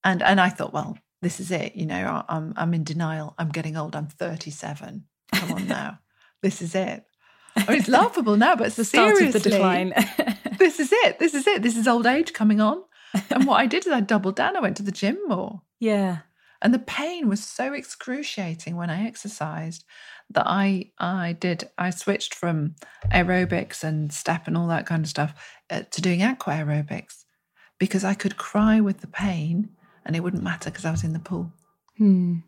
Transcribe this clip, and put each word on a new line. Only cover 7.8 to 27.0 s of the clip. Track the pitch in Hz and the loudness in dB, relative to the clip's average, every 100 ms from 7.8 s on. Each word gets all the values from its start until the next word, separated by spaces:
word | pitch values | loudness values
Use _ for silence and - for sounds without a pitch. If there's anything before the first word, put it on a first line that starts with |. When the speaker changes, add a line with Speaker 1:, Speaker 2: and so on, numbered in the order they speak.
Speaker 1:
it's | 208 | 4
laughable | 254 453 359 226 208 | 4 4 2 2 6
now, | 262 | 6
but | 330 233 | 4 0
Speaker 2:
It's | - | -2
the | |
start | 226 277 220 403 | 0 4 6 8
of | 320 | 6
the | 220 | 4
Speaker 1:
seriously, | 190 | 4
Speaker 2:
decline. | 202 190 180 185 - 214 - | 4 4 2 0 0 0 0
<laughs> | - 208 - 196 | -2 -2 -6 4
Speaker 1:
This | 359 302 | 4 4
is | 277 | 2
it. | 453 - - | 4 4 4
This | 330 | 0
is | 285 269 | 2 2
it. | 392 | 2
This | 233 226 | 0 2
is | 226 | 2
old | 240 233 | 4 4
age | 269 320 | 2 0
coming | - 214 208 | 2 4 6
on. | 214 330 - _ - 202 - | 4 0 -8 _ -4 -4 0
And | 262 269 | 2 4
what | 233 | 4
I | 240 | 4
did | 320 381 | 0 0
is | |
I | 269 | 0
doubled | 196 214 196 196 | 2 2 0 0
down. | 330 381 | 0 0
I | |
went | 254 185 | -2 -2
to | |
the | 202 | -6
gym | 185 196 339 392 | -4 -2 -2 -4
more. | 185 - 208 _ _ | -4 -4 -10 _ _
Speaker 2:
Yeah. | 226 208 190 170 - _ _ _ | -2 0 0 -4 -10 _ _ _
Speaker 1:
And | - | 2
the | 247 | 2
pain | 254 - 302 349 262 | -2 -6 -6 -2 -2
was | 202 | -2
so | - - 254 | -4 -6 -6
excruciating | 277 262 - - 262 285 - 180 165 - 175 | -6 -12 -16 -8 -8 -6 -8 -8 -8 -8 -8
when | 170 | -4
I | 160 226 | -4 -4
exercised | 233 208 - 156 156 160 165 _ - - - _ | -6 -14 -8 -8 -6 -10 -12 _ -20 -20 -20 _
that | - - | -2 0
I, | 185 196 190 - _ | 2 2 0 -4 _
I | 175 190 170 170 | -6 -4 -4 -4
did, | 180 170 - - | -2 -4 -6 -6
I | 180 | -4
switched | 180 - 202 - | -4 -4 -4 -4
from | - 175 160 151 160 - - - | -6 -2 -2 -4 -8 -20 -6 0
aerobics | 180 175 180 185 - - - | 2 4 2 2 -2 -4 -8
and | 156 156 147 | -4 -4 -4
step | 147 - 165 165 | -6 -4 -4 -2
and | 165 | -2
all | 170 | 0
that | 165 - | -2 -2
kind | 165 | -2
of | 156 | -2
stuff, | - 147 - - - _ | -2 -4 -4 -20 -20 _
uh, | - - | -10 -8
to | - | -4
doing | 185 175 | 0 2
aqua | 214 262 - | 2 0 -4
aerobics | 151 151 151 147 - | -4 0 -2 -2 -8